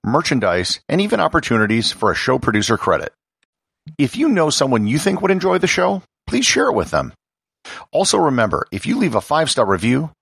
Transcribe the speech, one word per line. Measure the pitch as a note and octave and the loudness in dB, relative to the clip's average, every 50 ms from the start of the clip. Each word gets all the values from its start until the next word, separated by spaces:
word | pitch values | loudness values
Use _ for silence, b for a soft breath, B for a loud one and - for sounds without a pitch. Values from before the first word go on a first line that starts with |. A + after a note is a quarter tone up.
| - | -2
merchandise, | G2+ A#2+ D3+ E3+ - D3+ B2 G#2+ F#2+ F2 F2+ F2 - - - _ - | 2 0 0 2 2 -2 0 2 2 0 0 0 -2 -6 -8 _ -4
and | - F3+ | 0 0
even | G3+ G#3 - - | 0 0 0 0
opportunities | - D#3+ - E3 - - A#2 A2+ G#2+ G2+ A2 A2+ G#2+ - | 0 0 0 -2 0 0 2 2 2 2 2 0 0 -2
for | - - - G#2 | -2 0 0 0
a | E2+ | 0
show | - - - C3 B2+ | 0 0 0 0 0
producer | - - G#2+ G#2+ G#2 - A#2 | 0 0 0 0 2 0 0
credit. | G2+ - - F2 D2 D#2 - _ _ _ _ _ _ _ _ _ _ _ _ _ _ _ - D#3 - | 0 2 0 0 0 -2 -6 _ _ _ _ _ _ _ _ _ _ _ _ _ _ _ -20 -2 -2
If | C#3+ B2 - | -2 -2 0
you | A#3 D4 | 0 0
know | D#4+ B3 F#3 D#3+ D3+ | 2 2 2 2 0
someone | C3+ - C#3 C3+ B2+ A2+ G#2 | 2 0 0 2 2 2 2
you | G#2 B2 | 2 0
think | D#3 - G3 F#3+ F#3 | 0 0 0 -2 0
would | G3+ F#3 | 0 0
enjoy | F#3+ F#3 D#3+ F#3+ F3+ F#3 | 0 2 2 0 0 2
the | F#3 | 0
show, | F3+ - - F3+ F3+ G3 F#3+ - _ _ _ _ | 0 0 0 0 0 0 -2 -6 _ _ _ _
please | - - B3 C4 | -4 -2 0 0
share | - - B3+ C#4+ | 2 2 2 2
it | C4 - | 2 0
with | G#2 E2+ - | 0 -2 0
them. | - D2+ C2 - - _ _ _ _ _ _ _ _ _ _ B B B B B | -2 -4 -4 -4 -10 _ _ _ _ _ _ _ _ _ _ B B B B B
Also | - D3+ F#3+ - - | -2 -2 0 2 2
remember, | G3+ F3 D3+ C3 A#2+ A2+ G2+ F2 C#2 - _ | 2 2 2 2 2 2 0 0 -4 -4 _
if | - G2 - | -8 -8 -4
you | - A3+ | -4 -2
leave | C#4 A#3+ D#3+ A2 | 0 0 0 0
a | G#2 | -2
five-star | - - D3 D#3 D#3+ - - - A#2 | -2 0 -2 -2 0 0 0 0 0
review | G2 G2 F2 F2+ A#2 B2 C3+ D#3+ D#3 - _ | 0 0 0 0 0 0 0 -2 -6 -10 _